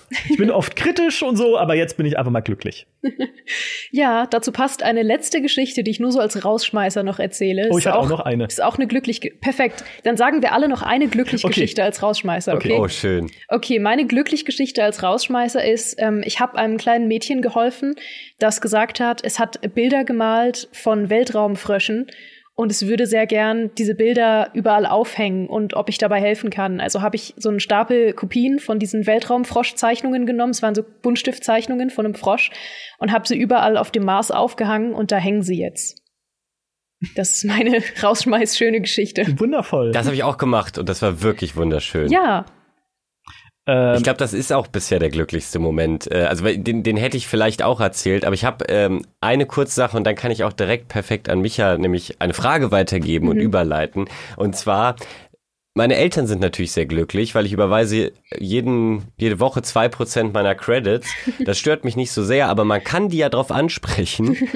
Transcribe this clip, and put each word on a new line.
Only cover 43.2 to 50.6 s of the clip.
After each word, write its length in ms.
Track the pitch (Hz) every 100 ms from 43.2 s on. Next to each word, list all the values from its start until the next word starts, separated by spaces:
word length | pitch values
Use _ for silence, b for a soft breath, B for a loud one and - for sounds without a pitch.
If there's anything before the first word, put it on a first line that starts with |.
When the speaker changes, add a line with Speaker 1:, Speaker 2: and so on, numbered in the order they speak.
| B B B _ -
Speaker 1:
Ähm, 260 | 127 123 120
Speaker 3:
Ich 80 |
glaub, 120 | 120 127
das 140 | 123
ist 200 | 101 131
auch 160 | 135 -
bisher 320 | 101 - 90
der 100 | 80
glücklichste 480 | 78 78 82 - 82
Moment. 520 | 82 80 82 78 -
Äh, 120 | 90 82
also, 160 | 85
weil 140 | 104 101
den, 260 | 117 113
den 120 | 107 107
hätte 200 | 127 131
ich 100 | -
vielleicht 360 | 110 110 107
auch 160 | 113 127
erzählt, 440 | 110 - 95 98
aber 100 | -
ich 100 | 98
hab, 260 | 120 - -
ähm, 340 | 104 101 95 - _
eine 240 | 110 135 139
kurze 280 | - 135
Sache 220 | - 123 113
und 80 |
dann 100 | 104
kann 160 | 101 120
ich 140 | 110
auch 80 | 104
direkt 340 | -